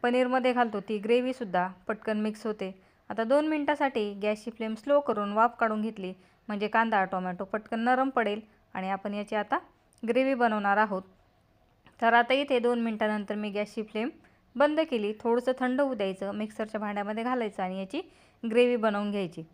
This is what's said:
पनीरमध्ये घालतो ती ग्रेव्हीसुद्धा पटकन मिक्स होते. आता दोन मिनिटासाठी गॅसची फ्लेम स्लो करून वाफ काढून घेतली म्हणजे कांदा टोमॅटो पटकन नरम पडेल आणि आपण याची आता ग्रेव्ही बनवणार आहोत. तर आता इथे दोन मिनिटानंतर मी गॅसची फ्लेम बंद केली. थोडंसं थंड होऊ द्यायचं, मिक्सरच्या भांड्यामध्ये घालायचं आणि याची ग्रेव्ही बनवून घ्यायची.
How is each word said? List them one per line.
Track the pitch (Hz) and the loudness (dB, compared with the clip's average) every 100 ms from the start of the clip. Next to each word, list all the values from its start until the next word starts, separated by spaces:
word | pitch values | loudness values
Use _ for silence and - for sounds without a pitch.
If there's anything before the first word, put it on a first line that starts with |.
पनीरमध्ये | 247 247 254 254 254 | 0 2 2 2 2
घालतो | 247 240 208 | 2 2 -2
ती | 202 214 | -4 -4
ग्रेव्हीसुद्धा | 208 240 254 254 220 180 180 185 - | 2 2 2 -4 -2 -2 -2 -4 -8
पटकन | 214 - 214 | -6 -2 -2
मिक्स | 214 214 226 | -2 -4 -6
होते. | 214 190 190 _ _ - | -6 -8 -10 _ _ -8
आता | 214 | -4
दोन | 226 285 311 | 2 2 2
मिनिटासाठी | 311 285 294 277 254 208 202 | 0 0 2 0 0 -4 -2
गॅसची | 208 214 233 | -2 -2 -6
फ्लेम | 226 220 | -8 -6
स्लो | 220 - 285 | -4 2 2
करून | 285 214 202 | 2 0 -2
वाफ | 208 233 240 | 2 2 2
काढून | 226 214 | -2 0
घेतली | 220 220 185 185 _ _ - | -4 -6 -10 -10 _ _ -10
म्हणजे | 208 208 | -4 0
कांदा | 220 226 214 | 2 4 2
टोमॅटो | 185 185 185 180 | 2 -2 -4 -6
पटकन | 190 220 214 226 | -6 -6 -6 -2
नरम | 233 254 269 | 2 2 2
पडेल | 254 220 208 - _ _ | 2 0 -2 -8 _ _
आणि | 190 190 | -8 -4
आपण | 196 202 | -4 -4
याची | 202 208 214 | -8 -4 -4
आता | 208 339 - _ _ _ | -2 -4 -4 _ _ _
ग्रेव्ही | 226 240 262 | 0 2 2
बनवणार | 269 240 214 202 202 | 4 2 2 2 2
आहोत. | 214 190 190 _ _ _ _ _ _ _ _ - | 2 0 -8 _ _ _ _ _ _ _ _ -2
तर | 233 | 4
आता | 233 240 | 6 6
इथे | 262 285 254 | 2 2 2
दोन | 233 240 | 2 0
मिनिटानंतर | 233 214 214 214 202 | -2 -2 -2 -2 -4
मी | 208 208 | -6 -4
गॅसची | 196 208 226 | -4 -4 -6
फ्लेम | 214 214 240 - _ _ _ 240 | -6 -4 -6 -8 _ _ _ 2
बंद | 294 302 | 2 2
केली. | 311 240 208 214 | 0 0 -2 -4
थोडंसं | 233 233 247 254 | 0 0 0 -2
थंड | 254 254 | 0 0
होऊ | 285 | 0
द्यायचं, | 240 196 190 196 | 0 -4 -4 -6
मिक्सरच्या | 202 214 - 214 214 | -6 -6 -6 -6 -6
भांड्यामध्ये | 208 208 202 214 | -4 -4 -4 -4
घालायचं | 233 254 220 202 | -2 -2 -2 -4
आणि | 185 190 | -6 -6
याची | 190 285 370 - _ _ | -6 -6 -8 -14 _ _
ग्रेव्ही | 233 226 247 247 | 0 4 4 4
बनवून | 220 202 208 | 2 0 -2
घ्यायची. | 202 185 165 160 | -2 -4 -6 -14